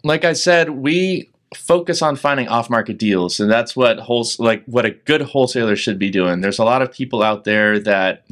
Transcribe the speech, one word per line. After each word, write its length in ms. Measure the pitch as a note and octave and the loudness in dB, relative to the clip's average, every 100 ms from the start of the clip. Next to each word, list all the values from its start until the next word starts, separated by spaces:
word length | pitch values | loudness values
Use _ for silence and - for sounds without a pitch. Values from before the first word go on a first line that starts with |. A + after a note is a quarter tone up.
like 220 | D3+ D#3 F3 | -2 0 0
I 80 | |
said, 380 | D#3+ - E3+ D#3 | 0 2 4 2
we 580 | C#3 C3+ F3 F#3 F#3 - _ _ | -2 -2 0 0 -2 -8 _ _
focus 480 | - - F3 F3 E3+ | -12 0 0 0 -2
on 140 | D#3 C3+ | -2 0
finding 320 | C#3+ C#3 A#2 | -2 -2 0
off-market 500 | A#2 A2+ A#2 G#2+ G#2 | -2 0 -2 -2 -2
deals, 420 | G#2+ F#2+ F2+ - | 0 0 0 -2
and 120 | G#2 | 2
that's 240 | A2+ A#2 - | 2 0 0
what 240 | B2 G#2+ | 2 2
wholes-, 400 | - A#2+ A2+ - | -2 -2 -2 0
like, 260 | A2+ A2 - | 0 0 -2
what 180 | A#2+ | -2
a 80 | A2+ | 0
good 300 | - - D3+ | -2 -2 -2
wholesaler 540 | C#3 C#3 B2+ B2+ A2+ G2+ | 0 0 0 0 0 0
should 240 | - F#2+ | -2 -2
be 100 | G2 | -2
doing. 320 | F#2+ F2+ F2 | 0 0 0
There's 160 | G2 G2+ | -2 0
a 80 | A2+ | 0
lot 160 | B2+ | 2
of 100 | C3 | 0
people 300 | - B2+ A#2+ | -4 -6 0
out 220 | G#2+ G#2+ | 0 0
there 340 | G#2 G#2+ G#2+ G#2 | 0 2 2 2
that 420 | G#2 G2 F#2+ F2 - | 2 2 0 -2 -8